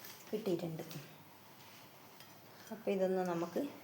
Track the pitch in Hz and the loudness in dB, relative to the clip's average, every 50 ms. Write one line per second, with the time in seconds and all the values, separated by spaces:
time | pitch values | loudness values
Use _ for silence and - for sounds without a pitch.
0 | - - - - - - - 208 220 202 175 160 180 165 160 160 - - - 151 | -12 -12 -12 -12 -4 -2 0 2 4 4 4 4 2 0 -2 -2 -4 -6 -6 -8
1 | - - - - - - - - - - - - - - - - - - - - | -8 -10 -12 -16 -16 -18 -18 -18 -18 -18 -18 -16 -16 -16 -16 -16 -16 -16 -16 -18
2 | - - - - - - - - - - - - - - 220 202 - 202 202 190 | -18 -16 -16 -16 -16 -16 -16 -16 -16 -16 -16 -16 -10 -8 -8 0 4 4 6 6
3 | 190 185 190 185 185 180 175 170 170 170 - - 285 - - - | 6 6 6 6 6 4 4 4 2 2 2 2 0 0 -2 -6